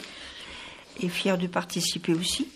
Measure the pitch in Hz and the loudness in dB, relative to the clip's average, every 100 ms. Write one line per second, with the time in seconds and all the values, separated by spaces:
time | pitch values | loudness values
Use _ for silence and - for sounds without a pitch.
0 | - - - - - - - - - - | -6 -12 -14 -12 -12 -12 -12 -16 -14 -2
1 | 180 175 196 185 180 175 175 175 165 170 | 0 2 4 4 2 0 0 0 0 2
2 | - 165 180 - 285 | 4 4 4 0 -2